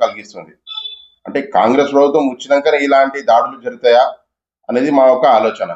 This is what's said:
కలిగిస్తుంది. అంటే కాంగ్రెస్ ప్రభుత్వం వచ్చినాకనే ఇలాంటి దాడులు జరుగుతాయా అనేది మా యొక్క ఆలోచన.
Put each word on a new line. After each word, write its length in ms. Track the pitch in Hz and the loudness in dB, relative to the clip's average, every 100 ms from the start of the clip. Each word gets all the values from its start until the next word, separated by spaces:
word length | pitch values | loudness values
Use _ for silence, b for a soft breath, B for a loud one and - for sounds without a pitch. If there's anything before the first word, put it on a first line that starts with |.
కలిగిస్తుంది. 500 | 117 104 104 95 80 _ - - - - _ _ 95 | -4 -4 -18 -18 -20 _ -18 -16 -16 -18 _ _ -8
అంటే 140 | 139 - 92 | -8 -2 0
కాంగ్రెస్ 340 | 107 135 139 | 2 2 0
ప్రభుత్వం 320 | 139 143 151 139 | 2 2 2 -2
వచ్చినాకనే 460 | 123 - 143 151 147 143 | -6 -2 0 0 0 2
ఇలాంటి 360 | 135 135 139 | 2 2 -2
దాడులు 340 | 127 117 120 - | 0 0 0 -6
జరుగుతాయా 400 | 123 120 123 117 131 - _ _ _ _ - | -12 -2 2 2 2 -4 _ _ _ _ -6
అనేది 220 | 120 143 | -4 0
మా 140 | 139 131 | 2 2
యొక్క 200 | 127 139 | 4 2
ఆలోచన. 440 | 113 110 - 92 | 2 0 -4 -10